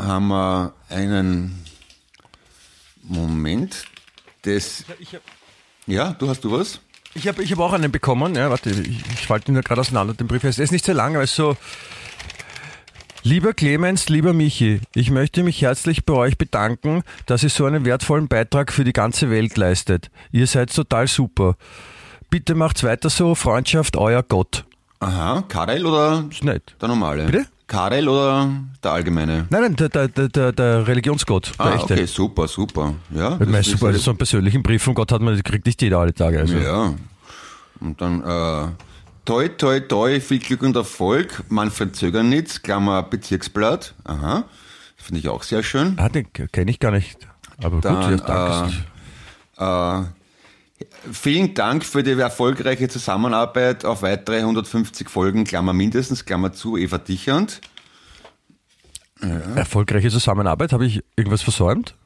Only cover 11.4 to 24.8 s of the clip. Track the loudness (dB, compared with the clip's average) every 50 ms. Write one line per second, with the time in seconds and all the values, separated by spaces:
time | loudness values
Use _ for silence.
11.4 | 0 0 0 -2 -6 -12 -18 -18 -18 -18 -18 -18 -18 -18 -18 -16 -16 -16 -16 -16
12.4 | -20 -18 -20 -18 -18 -18 -20 -20 -20 -20 -20 -20 -20 -20 -20 -4 0 2 2 4
13.4 | 2 2 0 2 2 2 2 2 2 2 0 0 0 2 2 4 4 4 4 4
14.4 | 4 2 2 2 2 2 2 2 -2 -2 -2 0 2 2 2 2 2 2 0 0
15.4 | 0 0 0 2 2 2 2 0 0 -2 -2 0 0 2 2 4 4 2 2 0
16.4 | -2 -2 0 0 0 0 -2 -2 -2 -2 -2 -2 -2 -6 -12 -12 -2 0 0 2
17.4 | 2 2 2 2 2 2 2 2 2 2 0 2 2 2 2 2 2 2 2 0
18.4 | 2 2 2 0 0 2 0 2 2 2 2 2 2 0 0 0 0 2 2 2
19.4 | 2 2 2 2 2 4 2 2 2 0 0 0 -2 -6 -14 -20 -12 -2 2 2
20.4 | 2 4 2 2 0 0 0 -2 0 2 2 2 2 2 2 0 0 0 0 2
21.4 | 2 2 2 0 -4 -14 -20 -20 -20 -20 -20 -20 -20 -20 -20 -20 -6 -4 -2 -2
22.4 | 0 0 2 2 2 2 2 0 0 0 0 0 0 0 2 2 2 2 2 2
23.4 | 2 2 2 2 2 2 2 2 2 0 0 2 2 4 4 2 2 2 2 2
24.4 | 2 0 -4 -8 -10 -12 _ _